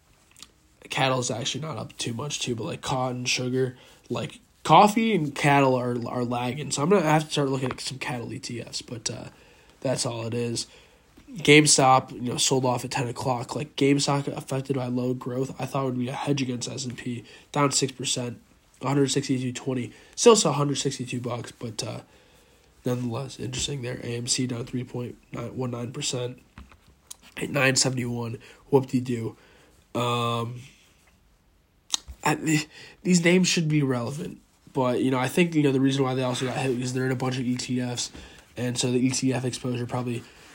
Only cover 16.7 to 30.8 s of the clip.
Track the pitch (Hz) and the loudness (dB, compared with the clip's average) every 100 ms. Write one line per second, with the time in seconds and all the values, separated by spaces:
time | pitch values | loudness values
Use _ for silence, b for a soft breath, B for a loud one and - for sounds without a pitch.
16.7 | 120 123 110 123 120 - B B 147 143 | -8 -8 -8 -8 -10 -12 B B 0 2
17.7 | - 131 - 127 139 123 113 _ _ _ | 2 -2 -4 -6 -4 -6 -12 _ _ _
18.7 | - 131 143 135 143 131 127 127 123 135 | -10 -2 2 2 0 0 -2 -2 -6 -4
19.7 | 127 113 B B - 240 220 160 139 143 | -4 -6 B B 4 8 8 4 0 0
20.7 | 135 139 - 123 123 120 120 - - 120 | 0 -4 -6 -8 -6 -6 -8 -10 -12 -12
21.7 | 110 120 120 - b b b b b b | -8 -10 -10 -16 b b b b b b
22.7 | _ 123 123 123 120 131 - 120 127 - | _ -4 -4 -4 -6 -8 -10 -8 -6 -6
23.7 | 143 123 123 120 120 120 - 127 120 123 | -6 -8 -8 -8 -6 -4 -2 -2 -4 -6
24.7 | 123 120 123 120 - - 123 117 123 127 | -8 -6 -8 -8 -12 -14 -12 -10 -6 -6
25.7 | 120 120 151 - 127 123 127 _ - - | -6 -8 -6 -6 -4 -6 -10 _ -20 -20
26.7 | - _ _ - - - - - 143 131 | -20 _ _ -20 -20 -16 -10 -4 2 2
27.7 | 127 131 127 120 120 117 113 B B - | 4 0 0 -4 -6 -6 -10 B B 2
28.7 | 139 131 127 127 117 113 - b b b | 2 4 -2 -2 -4 -4 -10 b b b
29.7 | b _ 117 120 120 117 117 117 123 B | b _ -4 0 0 0 -2 -6 -10 B
30.7 | B | B